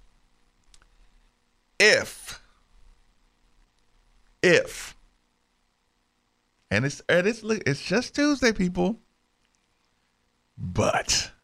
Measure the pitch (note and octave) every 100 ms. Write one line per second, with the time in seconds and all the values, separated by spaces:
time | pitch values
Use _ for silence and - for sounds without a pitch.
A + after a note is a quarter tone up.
0 | _ _ _ _ _ _ _ - _ _
1 | - _ _ _ _ _ _ - G#3+ C#3+
2 | F#2+ - - - - _ _ - - -
3 | _ _ _ _ _ _ _ _ _ _
4 | _ _ _ _ F3+ D#3 - - - -
5 | _ _ _ _ _ _ _ _ _ _
6 | _ _ _ _ _ _ - G2+ C3+ -
7 | - F3 F#3 A3+ G#3+ A3 - C#3 - G3+
8 | B3 - D4 C#4+ B3 G#3 F3+ F3+ F3+ A3+
9 | _ _ _ _ _ _ _ _ _ _
10 | _ _ _ _ _ - F#2+ F2+ G2 -
11 | - - - -